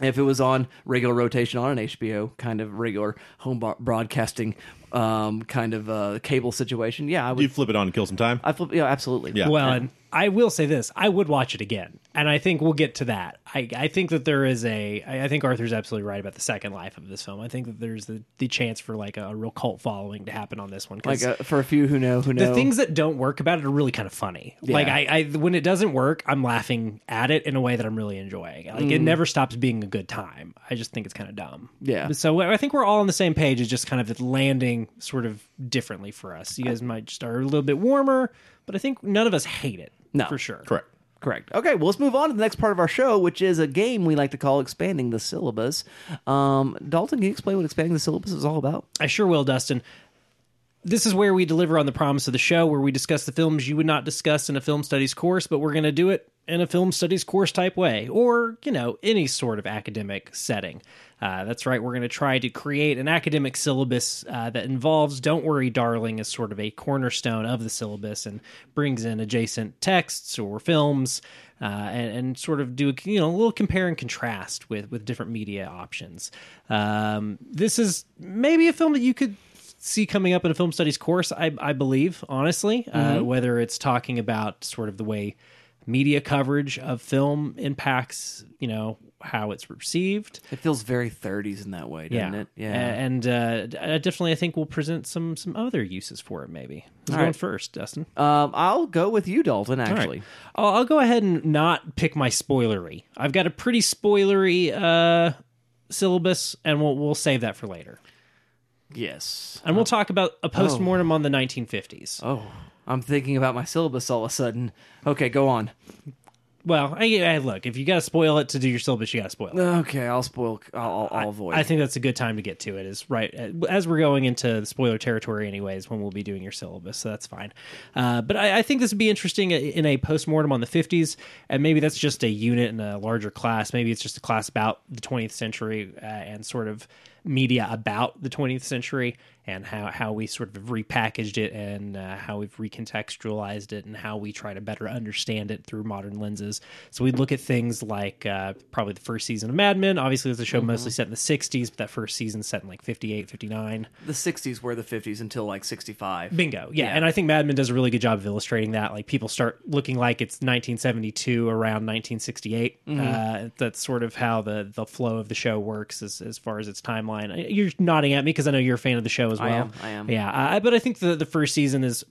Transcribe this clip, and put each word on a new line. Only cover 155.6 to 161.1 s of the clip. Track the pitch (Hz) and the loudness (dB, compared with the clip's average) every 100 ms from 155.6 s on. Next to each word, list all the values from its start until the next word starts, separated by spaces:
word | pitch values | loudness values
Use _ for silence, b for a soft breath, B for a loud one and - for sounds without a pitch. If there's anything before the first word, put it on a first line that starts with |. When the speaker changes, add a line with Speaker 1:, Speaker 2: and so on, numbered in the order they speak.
Speaker 1:
sixty-five. | - 113 - 104 98 90 87 165 | -8 -10 -12 -8 -6 -6 -4 -2
Speaker 3:
Bingo. | 170 104 - | -2 -4 -6
Yeah, | 151 | -2
Speaker 1:
Yeah. | 139 156 | 0 2
Speaker 3:
and | |
I | 160 | 2
think | 165 165 | 2 2
Mad | 156 | 4
Men | 147 139 | 2 2
does | 131 | 2
a | |
really | 123 127 | 2 2
good | 117 | 2
job | 117 110 | 2 0
of | 101 | -2
illustrating | 104 - 117 110 | -4 -2 -2 0
that. | 110 107 | -2 -2
Like, | 104 - | -6 -4
people | 139 110 | -4 -2
start | - 117 - - | 0 -2 -2 -4
looking | 143 135 127 | -2 0 2
like | 127 117 | 2 2
it's | 110 - | -2 -4
nineteen | 131 123 - 117 | 0 0 0 -2
seventy-two | 131 113 110 | 0 0 -4